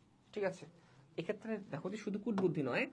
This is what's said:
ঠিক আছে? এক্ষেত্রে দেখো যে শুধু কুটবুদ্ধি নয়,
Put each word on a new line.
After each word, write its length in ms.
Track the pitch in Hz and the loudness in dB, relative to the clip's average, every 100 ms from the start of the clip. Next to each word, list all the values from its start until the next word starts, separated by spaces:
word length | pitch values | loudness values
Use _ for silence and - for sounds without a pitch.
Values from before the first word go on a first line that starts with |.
| - - - | -20 -20 -10
ঠিক 100 | - | -2
আছে? 220 | 190 180 - - - - - - | -2 -2 -12 -20 -20 -20 -14 -6
এক্ষেত্রে 400 | 170 202 220 220 | -4 -4 -2 -4
দেখো 320 | 196 170 190 | -4 -4 -4
যে 80 | 214 | -4
শুধু 220 | - 202 | -2 -2
কুটবুদ্ধি 440 | 240 196 185 156 | 0 4 4 4
নয়, 240 | 131 151 269 | 2 2 0